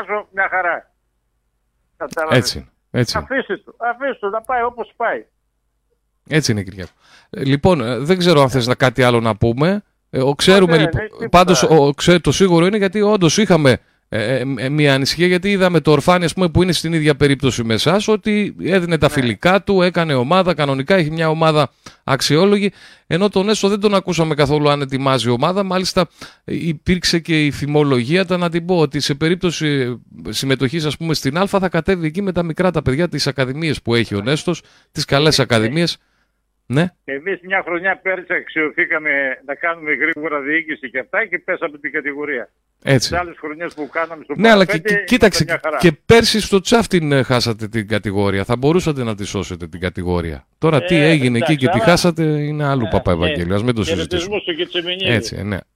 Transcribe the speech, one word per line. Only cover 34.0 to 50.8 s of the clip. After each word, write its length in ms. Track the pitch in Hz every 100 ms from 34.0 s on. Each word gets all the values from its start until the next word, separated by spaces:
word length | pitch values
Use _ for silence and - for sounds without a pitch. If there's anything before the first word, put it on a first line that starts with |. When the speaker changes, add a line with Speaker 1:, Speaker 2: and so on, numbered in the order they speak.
| 110 101
Speaker 2:
ο 60 |
Νέστος, 400 | 104 151 - 165 - _ _
τις 140 | - 147
καλές 340 | 143 151 143
Speaker 1:
Ε, 20 |
Speaker 2:
ακαδημίες. 560 | 123 117 113 151 170 - _ _ _ _ _ _ -
Ναι. 220 | 123 175 _
Speaker 1:
Εμείς 360 | - 139 165 180
μια 180 | 180 190 165
χρονιά 340 | 170 190 185
πέρυσι 300 | 190 185 175
αξιωθήκαμε 760 | 175 123 160 156 151 165 160 151 139 135 127 -
να 100 | 139
κάνουμε 360 | 170 170 151
γρήγορα 460 | 135 156 156 156 147
διοίκηση 500 | 135 160 156 147 127
και 100 | 127
αυτά 260 | 120 190 220
και 140 | 175
πέσαμε 380 | - 175 165 147
την 140 | 143
κατηγορία. 580 | 147 139 143 147 131 104 _ _ _
Speaker 2:
Έτσι. 260 | - 135 -
Speaker 1:
Τις 80 | 170
άλλες 160 | 175 151
χρονιές 340 | 151 151 170
που 160 | 143 143
κάναμε 320 | 165 165 160
στο 100 | 123 143
Speaker 2:
Ναι, 120 | 220
αλλά 160 | 214 185
και, 60 |
Speaker 1:
παραπέντε 240 | 208 190 208
Speaker 2:
και, 40 |
κοίταξε, 400 | 196 240 214 -
Speaker 1:
ήμασταν 280 | 156 160 156
μια 80 | 151
χαρά. 160 | 170 151
Speaker 2:
και 60 | -
πέρσι 360 | 226 226 220
στο 200 | - 196
Τσάφ 260 | - 233 196
την, 240 | 185 151
ε, 120 | 139
χάσατε 440 | 120 123 110 107 110
την 200 | 113 101
κατηγορία. 560 | 107 107 98 101 98
Θα 120 | 98 123
μπορούσατε 480 | 139 175 165 143
να 120 | 117 104
τη 80 | 98
σώσετε 420 | - 87 87 85
την 120 | 80
κατηγορία. 640 | 90 90 90 90 82 71 _ -
Τώρα 240 | 160 151